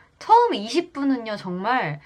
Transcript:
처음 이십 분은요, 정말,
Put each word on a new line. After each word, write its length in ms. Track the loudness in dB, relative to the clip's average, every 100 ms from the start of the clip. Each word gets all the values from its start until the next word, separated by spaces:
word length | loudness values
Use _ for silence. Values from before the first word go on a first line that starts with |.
| _ _
처음 340 | 4 4 6
이십 380 | 0 -2 -4 -4
분은요, 460 | -4 0 0 -2 -8
정말, 640 | -6 -4 -2 0 -2 -6